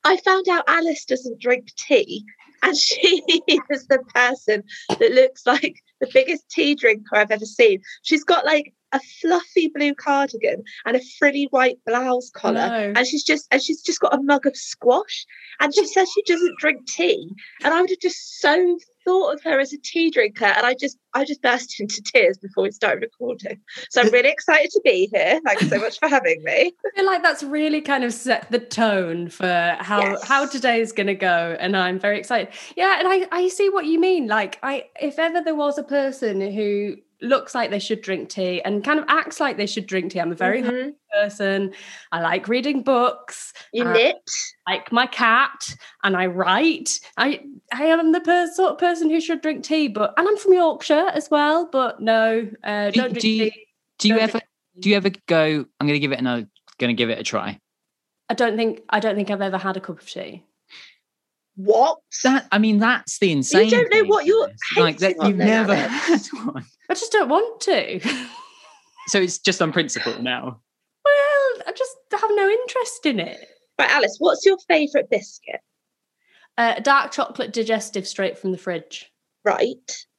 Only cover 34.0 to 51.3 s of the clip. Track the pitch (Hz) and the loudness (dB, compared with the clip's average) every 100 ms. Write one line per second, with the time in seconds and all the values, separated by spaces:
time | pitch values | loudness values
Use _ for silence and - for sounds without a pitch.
34 | 359 359 233 214 196 - 262 277 - - | 2 2 0 -2 -2 -6 -6 -6 -10 -8
35 | 302 277 330 349 320 302 294 294 - 277 | -6 -2 -2 -2 -2 -2 -2 -4 -4 -2
36 | 269 262 226 196 196 202 208 202 208 - | -2 -4 -4 -4 -4 -4 -2 -2 -4 -8
37 | _ _ 240 262 269 254 233 202 190 220 | _ _ -2 -2 -2 -6 -4 -6 -6 -8
38 | 208 185 - - 185 180 - 208 220 302 | -4 -8 -6 -6 -4 -4 -4 -4 0 -2
39 | 302 302 311 - 285 220 202 - 190 190 | 0 -2 -2 -4 -4 -2 -6 -6 -4 -4
40 | 180 185 170 165 185 220 240 247 269 294 | -4 -4 -4 -2 -2 0 -2 -6 -8 -12
41 | _ 208 208 208 196 196 196 190 - - | _ -2 -2 -2 -4 -2 -4 -8 -20 -20
42 | - 165 165 185 190 247 269 277 254 254 | -10 -4 -2 -2 -2 -2 -2 -2 0 2
43 | 247 - - - - - - 226 240 226 | 2 -2 -14 -18 -18 -20 -10 -4 0 2
44 | 262 - - - - _ - 196 - 233 | 2 0 -8 -10 -10 _ -6 -6 0 0
45 | 247 - 240 226 277 - - - - _ | 0 0 2 4 2 -4 -14 -14 -20 _
46 | 196 185 185 180 185 196 330 302 - - | -2 0 0 0 0 2 2 0 -6 -8
47 | - - 254 294 - 285 _ 240 311 330 | -10 -2 -2 -2 -10 -20 _ -2 2 2
48 | 320 339 330 349 339 339 370 302 349 330 | 4 2 2 2 0 0 0 2 -2 0
49 | 311 320 320 320 311 302 - 311 294 208 | 0 0 -2 -4 -4 -6 -2 -2 0 0
50 | - - 370 415 392 370 330 294 - 302 | 0 0 0 0 4 4 4 0 0 2
51 | 320 - - | 2 -2 0